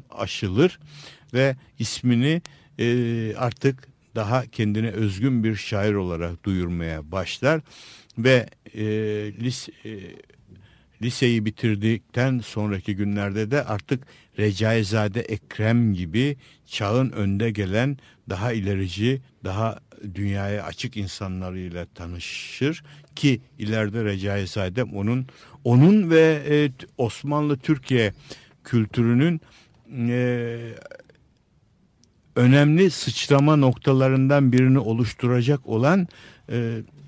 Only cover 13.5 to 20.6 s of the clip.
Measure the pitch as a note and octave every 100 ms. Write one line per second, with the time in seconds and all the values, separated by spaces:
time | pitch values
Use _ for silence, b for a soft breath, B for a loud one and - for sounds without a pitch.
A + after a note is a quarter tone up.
13.5 | C#3+ A2+ G#2 - C3 - B B - G#2
14.5 | F#2+ A2 A2+ G2 A2 G#2 G#2+ - G#2+ -
15.5 | - A2 A#2+ A2+ F#2 F2 G2+ C#3 C3+ B
16.5 | B _ - G2+ A#2+ C3 - G2+ G2 A#2
17.5 | G#2 F#2+ G#2+ C3+ C#3 B B - F#2 A#2+
18.5 | A2+ G2 G2 F#2+ F2+ A#2 C3 b _ F#2+
19.5 | G2 A2+ G#2 _ - G#2 F2+ G2+ G2+ G2
20.5 | G#2